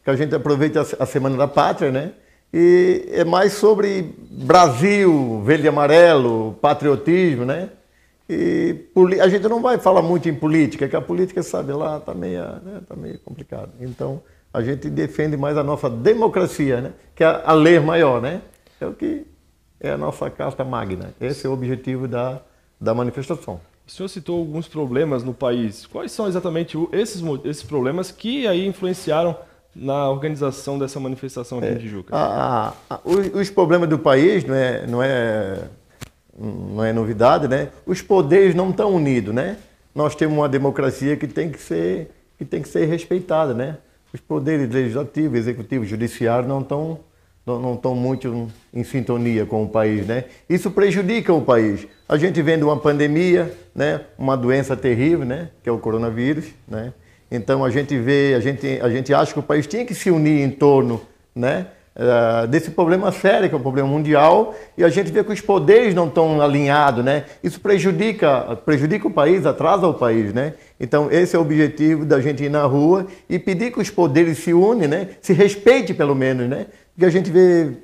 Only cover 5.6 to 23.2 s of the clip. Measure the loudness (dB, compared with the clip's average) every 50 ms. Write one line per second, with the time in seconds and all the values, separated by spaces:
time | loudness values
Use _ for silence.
5.6 | 4 2 2 2 4 6 8 8 8 8 6 4 4 2 0 0 -2 -4 -4 0
6.6 | 0 0 0 2 2 0 0 0 2 0 2 2 2 2 0 -2 -2 -4 -4 -6
7.6 | -8 -12 -14 _ _ _ _ _ _ _ _ _ _ -8 -4 -2 -2 0 0 0
8.6 | -2 -2 -4 -6 -12 _ _ 4 4 6 6 4 4 4 4 2 0 0 -2 0
9.6 | 0 0 0 2 2 4 4 4 4 2 0 0 0 -2 -4 -2 -2 0 2 2
10.6 | 2 2 0 -4 -4 -4 -4 -6 -4 -4 -2 -2 -2 -2 -4 -8 -6 -6 -6 -6
11.6 | -6 -6 -6 -6 -6 -6 -6 -8 -10 -12 -10 -10 -8 -8 -8 -8 -8 -10 -12 -14
12.6 | -16 -16 -18 -18 -18 _ -16 -14 -14 -14 -16 -16 _ -18 -18 -18 -16 _ -14 -14
13.6 | -14 -16 -16 -16 -14 -14 -10 -8 -8 -8 -8 -10 _ _ _ _ _ _ -8 -6
14.6 | -4 -4 -6 -8 -8 -8 -6 -4 -6 -4 -4 -4 -4 -4 -4 -4 -4 -4 -2 -2
15.6 | -2 -4 -4 -4 -4 -6 -6 0 0 2 2 2 0 0 0 0 -2 -2 -2 -4
16.6 | -2 -2 -2 -2 -4 -10 -14 _ _ _ _ 2 2 2 2 2 2 4 4 6
17.6 | 8 6 6 6 4 2 2 2 2 2 2 0 -2 -6 -8 -8 -12 -18 _ _
18.6 | _ _ _ _ -10 -10 -8 -6 -6 -6 -6 -6 -10 -16 _ _ _ _ _ _
19.6 | _ _ _ _ -8 -8 -6 -4 -6 -8 -6 -8 -10 -10 -8 -8 -8 -8 -6 -6
20.6 | -8 -6 -6 -6 -6 -6 -8 -10 -10 -16 -12 _ -8 -8 -8 -6 -6 -6 -6 -4
21.6 | -4 -6 -6 -6 -6 -8 -6 -6 -8 -6 -6 -6 -6 -6 -8 -12 _ _ _ _
22.6 | _ _ _ _ -4 -2 -2 -2 -2 -4 -6 -8